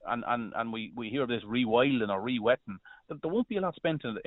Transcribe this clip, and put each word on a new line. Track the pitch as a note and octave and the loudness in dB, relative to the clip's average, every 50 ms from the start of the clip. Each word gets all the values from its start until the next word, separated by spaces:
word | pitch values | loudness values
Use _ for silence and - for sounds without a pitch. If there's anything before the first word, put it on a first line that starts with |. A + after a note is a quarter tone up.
| - | -6
and, | F2 A#2+ A#2 - | -4 -4 -2 0
and, | - A#2+ A#2+ A2+ G2+ - | -2 -2 -2 -2 -4 -4
and | - A#2 A2+ | -4 -4 -4
we, | A2+ A2+ A2 - - | -4 -6 -8 -8 -8
we | B2 A#2 G#2+ | -8 -6 -4
hear | A#2 C#3+ C3 | -2 -2 0
this | A#2 A#2+ A2 | 0 -2 -2
rewilding | G#2 G#2 A#2 B2+ B2+ A2 A2 A#2+ C3 C#3+ C3+ A#2+ A2 G2+ | -2 -2 0 0 2 4 6 6 6 6 4 2 2 2
or | G2 F#2+ | 0 0
re-wetting, | G#2+ B2+ B2+ A#2 G#2 A#2 C3 - _ G#2+ F#2+ F#2 - - - - _ - | 0 -2 -2 2 4 4 4 4 _ -6 -12 -12 -14 -18 -20 -18 _ -12
th-, | D#3+ C#3+ | -8 -6
there | - D#3+ | -4 -2
won't | F#3 A#3 B3 - | 0 0 0 0
be | A3 | -2
a | F#3+ | -2
lot | F#3+ F3+ - | -2 -2 -2
spent | - - A3 G#3 D3 - | 0 0 0 0 0 -2
in, | A#2+ G#2+ F#2+ - | -4 -4 -4 -4